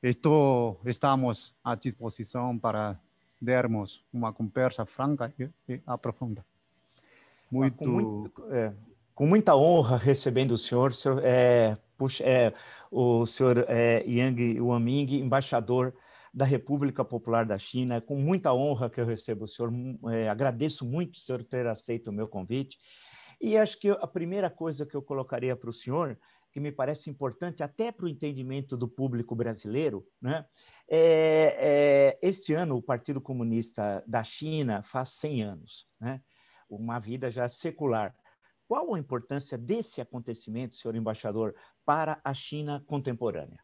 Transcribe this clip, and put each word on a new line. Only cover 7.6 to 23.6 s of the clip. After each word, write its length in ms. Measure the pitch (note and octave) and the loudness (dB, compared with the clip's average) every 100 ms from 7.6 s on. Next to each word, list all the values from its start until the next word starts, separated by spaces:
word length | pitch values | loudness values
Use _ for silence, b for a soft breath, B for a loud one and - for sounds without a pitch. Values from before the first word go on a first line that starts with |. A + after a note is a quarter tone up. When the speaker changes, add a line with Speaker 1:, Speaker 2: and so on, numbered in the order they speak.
| C3+ B2+ C3+ | 0 0 -2
Speaker 2:
muito, 640 | C#3+ G#3+ G#3 G#2 - A3+ | 0 0 -4 -10 -14 -6
é, 220 | C3 A2 G2+ A2 _ _ | -2 -2 -6 -20 _ _
com 120 | - D3 | 0 4
muita 300 | G3+ G#3+ D3 | 6 8 8
honra 400 | D3+ F3 A#2+ B2 | 8 6 6 2
recebendo 560 | B2 C3+ - B2 C3 | 4 4 4 2 2
o 60 | A#2 | 0
senhor, 340 | - B2 C3+ | 0 2 2
senhor, 300 | A#2+ C#3 C3 | 2 0 2
é, 520 | B2+ B2+ B2 A#2+ A2+ G#2+ _ _ | 4 6 6 6 4 2 _ _
puxa, 260 | C3+ - | -4 0
é, 300 | C3+ B2+ A#2 - B B B | 2 6 4 2 B B B
o 360 | - B2 A#2 A#2 | 0 4 4 2
senhor, 380 | - C3 B2 B2 | 2 4 4 2
é, 360 | A#2+ A#2 A#2 - | 2 4 4 2
Yang 540 | A#2+ C3 A#2+ A#2+ A#2 | 0 0 2 0 0
Waming, 540 | A#2+ A#2+ A#2 C3+ C#3+ | 0 2 2 0 0
embaixador 840 | C#3 C3 C3+ C3+ A#2+ G#2+ B2 B2+ B2+ B B B | -2 0 0 0 -2 0 0 0 -4 B B B
da 120 | A#2+ | 0
República 580 | C3+ C3+ - C#3+ C#3 C3+ | 2 2 0 -2 -2 -2
Popular 440 | A#2+ A#2+ A2+ A#2 A2 | -4 -4 0 0 2
da 120 | G2+ | -2
China. 380 | - B2+ B2+ A#2+ | -4 -4 -2 -4
É 40 | |
com 200 | A2+ C#3 | -4 -2
muita 320 | C#3+ F#3 F#3 | 0 0 2
honra 380 | B2+ C#3+ B2+ A#2+ | 2 2 -2 -4
que 100 | B2 | -2
eu 60 | A#2 | -4
recebo 380 | A2 - G#2+ | -4 -6 -8
o 40 | G#2+ | -8
senhor. 240 | - A#2 | -6 -4
Mu-, 380 | A#2+ B2+ B2 A2+ | -4 -6 -10 -4
é, 180 | A2+ A2 | -2 -2
agradeço 560 | G#2 C3+ A#2+ D3+ D3 | 0 -2 0 -4 -4
muito 300 | B2 C#3 F3 | -6 -4 -6
o 40 | - | -8
senhor 240 | - B2+ | -8 -8
ter 240 | A#2 B2+ A#2+ | -6 -4 -4
aceito 420 | A2 - A#2 - | -4 -6 -8 -6
o 40 | |
meu 160 | G#2 G#2+ | -8 -6
convite. 500 | G#2 F#2 B2 C#3 - B B B B B B | -8 -6 -6 -6 -12 B B B B B B
E 160 | A3+ | 0
acho 240 | G#3+ | 2